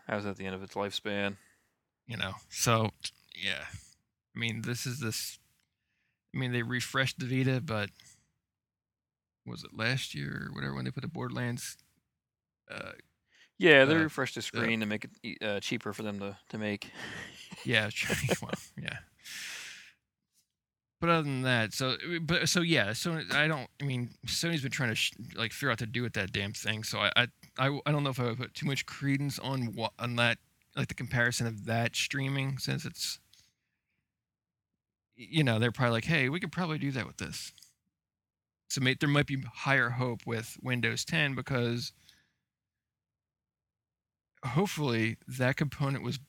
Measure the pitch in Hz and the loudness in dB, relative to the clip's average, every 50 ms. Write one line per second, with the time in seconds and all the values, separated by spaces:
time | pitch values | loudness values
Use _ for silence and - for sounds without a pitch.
0 | - - 110 101 101 101 95 98 98 95 92 95 98 92 - 98 101 98 - - | -6 -4 -4 -2 -2 -4 -6 -6 -6 -6 -6 -8 -10 -8 -4 -4 -4 -4 -4 -6
1 | - 107 101 101 101 98 98 - _ _ _ _ _ _ _ _ _ _ _ _ | -4 -2 -2 0 0 -2 -2 -6 _ _ _ _ _ _ _ _ _ _ _ _
2 | _ - 117 - - 95 98 - - _ - - - 123 113 113 107 - - _ | _ -10 -6 -6 -6 -6 -6 -10 -14 _ -4 0 4 4 4 4 4 0 -2 _
3 | - - - _ _ _ - - 92 98 85 69 80 - - - - - - _ | -10 -12 -12 _ _ _ -12 -6 -4 -4 -4 -4 -6 -10 -12 -14 -16 -18 -20 _
4 | _ _ _ _ _ _ - 117 117 113 110 117 113 123 123 120 - 131 120 147 | _ _ _ _ _ _ -8 -6 -4 -4 -4 -4 -6 -6 -6 -4 -6 -6 -6 -4
5 | 117 110 - - - - - - _ _ _ _ _ _ _ _ _ _ _ _ | -4 -4 -4 -4 -6 -8 -10 -14 _ _ _ _ _ _ _ _ _ _ _ _
6 | _ _ _ _ _ _ - 135 131 123 123 120 117 117 123 123 - - - 131 | _ _ _ _ _ _ -6 -4 -2 0 0 0 0 0 -2 -2 -2 0 0 2
7 | 131 131 - - 131 120 131 131 131 131 131 127 95 110 110 104 104 98 - - | 2 2 0 -4 -4 0 0 2 2 2 2 0 0 -2 -2 -2 -2 -4 -6 -14
8 | - - - _ _ _ _ _ _ _ _ _ _ _ _ _ _ _ _ _ | -20 -20 -20 _ _ _ _ _ _ _ _ _ _ _ _ _ _ _ _ _
9 | _ _ _ _ _ _ _ _ _ 123 117 110 - - - 107 110 120 131 131 | _ _ _ _ _ _ _ _ _ -12 -12 -12 -12 -12 -6 -2 0 0 0 0
10 | - - - 147 143 143 147 131 - - - - 139 135 139 135 127 127 131 131 | -2 -6 -6 -8 -6 -6 -6 -6 -8 -8 -6 -4 -4 -4 -4 -4 -4 -4 -6 -6
11 | 127 120 - 127 123 123 123 123 123 120 120 120 - - - - _ _ _ _ | -8 -6 -6 -6 -6 -6 -4 -4 -2 -2 -4 -4 -8 -10 -12 -14 _ _ _ _
12 | _ _ _ _ _ _ _ _ _ _ _ _ _ - 101 101 - 90 - - | _ _ _ _ _ _ _ _ _ _ _ _ _ -14 -12 -10 -10 -10 -12 -14
13 | - _ _ _ _ _ _ _ - _ _ - 185 165 147 135 135 143 160 165 | -20 _ _ _ _ _ _ _ -20 _ _ 6 10 12 12 12 12 10 8 6
14 | 160 151 - 143 131 - - 120 107 - - 113 117 113 113 110 110 104 107 104 | 4 2 0 -2 -2 -2 -4 -6 -8 -4 -2 0 0 2 2 0 0 0 -2 -4
15 | - - - _ - 110 - - - 107 101 98 - - - 110 - 107 101 - | -4 -10 -14 _ -12 -12 -8 -4 -4 -2 -2 -2 -2 -2 -4 -4 -4 -6 -6 -4
16 | 110 107 101 98 98 101 101 - _ - - 110 107 107 101 - - - - - | -6 -6 -6 -6 -6 -8 -10 -12 _ -10 -8 -4 -2 -2 -2 -2 -6 -12 -14 -12
17 | - - - - - - - - - - - - - 123 120 110 104 107 - - | -12 -10 -10 -12 -12 -14 -16 -18 -18 -18 -18 -8 -2 2 2 2 2 2 0 -2
18 | - - - - - 127 185 - - - - - - - - - - - - - | -2 0 0 0 2 0 0 0 0 -4 -6 -8 -8 -12 -12 -10 -8 -8 -8 -8
19 | - - _ _ - - - - - - - - - - - - - - _ _ | -10 -16 _ _ -18 -14 -12 -12 -10 -10 -10 -12 -12 -14 -16 -18 -20 -20 _ _
20 | _ _ _ _ _ _ _ _ _ _ _ _ _ _ _ _ _ _ _ _ | _ _ _ _ _ _ _ _ _ _ _ _ _ _ _ _ _ _ _ _
21 | 170 170 165 160 147 143 135 127 131 131 123 117 110 - - - 135 131 127 - | 2 4 4 4 4 2 0 0 2 4 4 4 4 2 0 -2 -2 -2 -2 -4
22 | 95 165 175 165 165 143 175 143 151 - - 180 170 170 160 127 101 101 113 - | -4 -4 -4 -4 0 2 2 2 4 4 4 4 4 6 6 4 4 2 0 -2
23 | - 175 160 160 101 90 131 143 151 156 160 135 117 - _ - 143 139 127 123 | -2 -2 -2 -2 -2 0 2 2 4 2 2 -2 -4 -8 _ -6 -4 -2 -2 -2
24 | 123 - - - - - - - 165 170 165 147 131 127 - - 131 113 107 - | -4 -4 -8 -10 -8 -4 -2 -2 0 0 0 -2 -2 -2 -2 0 0 0 2 2
25 | - - - - 120 - - - 113 107 - - 143 131 113 113 123 107 117 120 | 0 -2 -2 -6 -12 -12 -6 -4 -4 -4 -4 -2 0 0 0 0 -2 -2 -2 -2
26 | 123 110 - 110 95 92 - 101 101 101 104 - - 110 107 110 110 - - 101 | -2 -2 -2 -2 -2 0 -2 -2 -2 -2 -4 -4 -2 -2 -2 -2 -4 -4 -2 0
27 | 104 95 - 120 123 120 - _ - - _ - 131 139 143 139 - 147 151 147 | 2 4 4 4 4 2 -2 _ -20 -12 _ 0 0 0 0 0 0 0 0 2
28 | 143 135 127 127 123 117 113 120 123 - - - 156 147 135 - - - - - | 0 0 0 0 0 0 0 -2 -6 -8 -6 -4 -2 -2 -2 -2 -4 -6 -8 -2
29 | 135 139 139 139 143 143 - - - 131 135 131 123 113 98 113 110 110 - - | 0 2 2 2 0 -2 -4 -4 -4 -4 -2 -2 -2 -2 -2 -2 -2 -2 -2 -4
30 | 117 120 120 117 120 117 117 - _ _ _ _ _ _ _ 143 127 - - - | -4 -2 2 4 4 4 4 0 _ _ _ _ _ _ _ -4 -2 -2 -4 -6
31 | 127 - - 120 120 120 117 - 120 117 110 101 104 113 113 117 117 120 - - | -6 -2 2 4 4 4 2 0 -2 -2 -4 -4 -4 -2 0 0 0 0 0 -2
32 | - - 139 139 135 135 139 139 135 135 135 127 - 135 135 135 - - - - | -2 -2 -2 -2 -2 -2 -2 -2 -2 -2 -4 -4 -4 -4 -4 -4 -6 -8 -8 -6
33 | - - - - _ _ _ - _ _ _ _ _ _ _ _ _ _ _ _ | -6 -6 -6 -8 _ _ _ -20 _ _ _ _ _ _ _ _ _ _ _ _
34 | _ _ _ _ _ _ _ _ _ _ _ _ _ _ _ _ _ _ _ _ | _ _ _ _ _ _ _ _ _ _ _ _ _ _ _ _ _ _ _ _
35 | _ _ _ 120 120 - 143 160 147 120 113 110 120 120 - - 127 120 113 113 | _ _ _ -18 -12 0 4 4 6 6 6 6 4 4 4 4 4 4 4 2
36 | - 165 170 147 127 127 151 185 - 156 - 170 185 160 156 147 135 143 131 123 | 2 2 2 4 4 2 0 -2 -4 -4 -4 -2 -2 -2 -2 -2 -2 -2 -2 -4
37 | 92 64 - - 90 71 - - - - - - - - _ _ _ _ _ _ | -4 -6 -6 -8 -8 -8 -6 -8 -10 -12 -14 -18 -20 -20 _ _ _ _ _ _
38 | _ _ _ _ _ _ _ _ _ _ _ _ _ - - 139 127 131 131 - | _ _ _ _ _ _ _ _ _ _ _ _ _ -8 -4 0 2 2 2 4
39 | 156 143 143 143 139 143 139 135 131 120 - - - 139 139 131 120 120 120 123 | 4 4 6 4 4 2 0 -4 -4 -8 -10 -4 2 4 4 4 4 2 0 0
40 | 127 123 117 95 - 127 117 110 113 - - - - 127 123 123 117 113 117 - | 0 -2 -2 -4 -4 -4 -4 -4 -4 -6 -10 -6 -2 0 0 2 2 0 0 -2
41 | - - 170 160 151 139 131 123 127 - 139 120 120 117 120 120 120 - - _ | -2 0 0 2 2 0 0 -4 -2 0 0 2 2 2 0 -2 -4 -6 -10 _
42 | _ - _ _ _ _ _ _ _ _ _ _ _ _ _ _ _ _ _ _ | _ -20 _ _ _ _ _ _ _ _ _ _ _ _ _ _ _ _ _ _
43 | _ _ _ _ _ _ _ _ _ _ _ _ _ _ _ _ _ _ _ _ | _ _ _ _ _ _ _ _ _ _ _ _ _ _ _ _ _ _ _ _
44 | _ _ _ _ _ _ _ _ - 127 117 156 208 185 - 156 147 127 117 110 | _ _ _ _ _ _ _ _ -8 -2 0 0 0 0 0 -2 0 2 2 2
45 | 110 113 - - _ - 127 131 127 127 139 - 156 131 - - 143 139 139 120 | 2 0 -2 -4 _ -10 -2 0 2 2 2 2 0 -2 0 -2 -2 0 0 -2
46 | - 123 - 127 - | -2 -4 -6 -6 -10